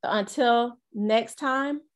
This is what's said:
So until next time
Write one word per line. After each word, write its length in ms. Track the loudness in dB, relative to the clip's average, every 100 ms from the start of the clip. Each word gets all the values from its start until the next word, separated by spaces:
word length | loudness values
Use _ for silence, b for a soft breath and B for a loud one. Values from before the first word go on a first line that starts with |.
So 80 | 0
until 680 | -2 -2 0 2 4 2 -6 _
next 400 | -4 2 2 0
time 480 | -6 -2 -2 -2 -4 -8